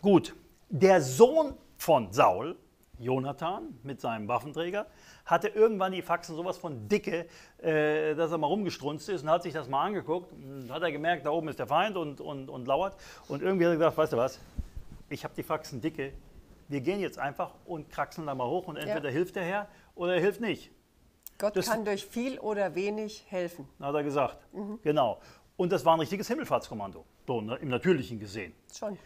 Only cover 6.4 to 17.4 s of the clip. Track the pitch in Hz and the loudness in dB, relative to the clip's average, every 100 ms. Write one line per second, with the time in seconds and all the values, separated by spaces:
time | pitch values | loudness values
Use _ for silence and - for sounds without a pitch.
6.4 | 180 - 170 127 104 208 - 165 165 - | -6 -6 -8 -8 -2 -2 0 -6 -6 -16
7.4 | - - 165 156 151 151 156 151 165 165 | -20 -6 0 2 2 2 0 0 0 0
8.4 | 147 196 185 - 135 151 - 180 151 170 | 0 0 -2 -4 -6 -6 -6 -4 2 2
9.4 | 175 156 131 139 175 196 143 175 180 - | 0 -6 -2 0 0 -2 -2 -4 -4 -16
10.4 | 135 139 120 147 170 147 165 170 151 165 | -14 -12 -8 -4 -2 0 0 0 0 0
11.4 | 156 135 120 151 214 190 151 139 147 139 | -2 -4 0 2 2 -2 -4 -6 -10 -10
12.4 | 135 135 123 143 190 - - - - 139 | -10 -6 0 2 2 -4 -18 -16 -10 -4
13.4 | 180 190 170 165 160 156 156 120 131 - | 0 4 4 6 4 4 2 2 0 -2
14.4 | - - - - - - - 143 - - | -14 -10 -10 -10 -14 -16 -12 -10 -10 -8
15.4 | - 156 - 131 156 160 139 - - - | -4 -4 -6 -6 -6 -4 -8 -10 -20 -20
16.4 | - - - 139 135 202 170 - 135 139 | -20 -20 -8 -4 -2 -2 -2 -4 -6 -4